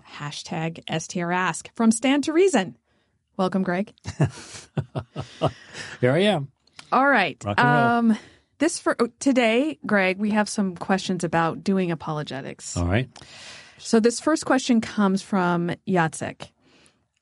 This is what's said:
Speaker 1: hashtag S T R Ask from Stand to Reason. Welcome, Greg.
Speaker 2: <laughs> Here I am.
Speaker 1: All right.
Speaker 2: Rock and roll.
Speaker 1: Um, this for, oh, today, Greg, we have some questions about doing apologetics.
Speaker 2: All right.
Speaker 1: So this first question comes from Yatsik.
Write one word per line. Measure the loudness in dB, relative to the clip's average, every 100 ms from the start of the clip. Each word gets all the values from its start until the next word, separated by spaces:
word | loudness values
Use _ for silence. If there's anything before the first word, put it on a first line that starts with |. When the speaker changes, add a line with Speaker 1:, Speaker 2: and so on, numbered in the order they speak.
| -12
Speaker 1:
hashtag | -10 -10 -8 -8 -6 -6 -8 -6
S | -6 -4
T | -6
R | -2
Ask | 0 -2 -4 -8
from | 2 2
Stand | 4 2 2
to | 2
Reason. | 2 4 2 -2 -8 _ _ _ _ _ -4
Welcome, | 0 0
Greg. | 0 -2 -4 -10
Speaker 2:
<laughs> | -8 -2 -2 -2 -18 -20 -12 -8 -8 -8 -10 -12 -14 -4 -4 -4 -18 -16 -16 0
Here | 2
I | 4
am. | 2 2 -4 _ _ -20 -2
Speaker 1:
All | 2 4
right. | 4 2 -2
Speaker 2:
Rock | -2 2
and | 4
roll. | 4 4 2 2
Speaker 1:
Um, | 0 -4 _ _ -2
this | -2 0
for, | -2 0
oh, | -2 -2
today, | 0 2 4 2 0 -4
Greg, | 0 2 2 0
we | 0
have | 0 0
some | -2 -2 -2
questions | -2 -2 -2 -4
about | -2 0 0 -2
doing | 0 0 0
apologetics. | -4 -4 -6 -6 -10 -10 -12 -8 -4
Speaker 2:
All | 0
right. | 0 -2 -10 -20 -20 -20 -20 -20 -18
Speaker 1:
So | 0 4
this | 4 2
first | 0 0 2
question | 0 2 0
comes | 0 0 2 0
from | -2 0 2 0 -2 -4
Yatsik. | 0 2 2 -2 -10 -10 -18 _ _ _ _ _ _ _